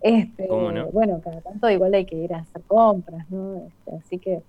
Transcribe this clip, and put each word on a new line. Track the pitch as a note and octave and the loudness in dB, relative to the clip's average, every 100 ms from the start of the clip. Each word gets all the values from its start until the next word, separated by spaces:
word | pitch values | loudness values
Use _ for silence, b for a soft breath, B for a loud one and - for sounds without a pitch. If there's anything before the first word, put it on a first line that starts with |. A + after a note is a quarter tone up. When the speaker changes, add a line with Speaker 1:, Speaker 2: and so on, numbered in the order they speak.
Speaker 1:
Este, | G#3+ A3+ F#3 - F#3+ | 2 4 2 -6 -4
Speaker 2:
¿cómo | A3 - | -2 0
no? | - - | -2 -2
Speaker 1:
bueno, | G#3 G#3+ E3 | 2 2 0
cada | E3+ E3 | -6 -12
tanto | A#3+ G#3 A#3 | -12 -2 2
igual | G3 F#3 | 4 4
hay | G3 | 2
que | F#3 | 0
ir | D#3+ E3+ | -6 -6
a | E3 | -6
hacer | D#3+ E3+ | -10 -16
compras, | - G#3+ A3+ F#3+ E3 E3 D#3+ | 2 4 6 4 -4 -14 -10
¿no? | F#3+ F#3+ F#3 E3 | -10 -8 -10 -14
Este, | _ - E3 | _ -14 -14
así | - F3+ | -10 -8
que | F#3+ E3+ | -4 -6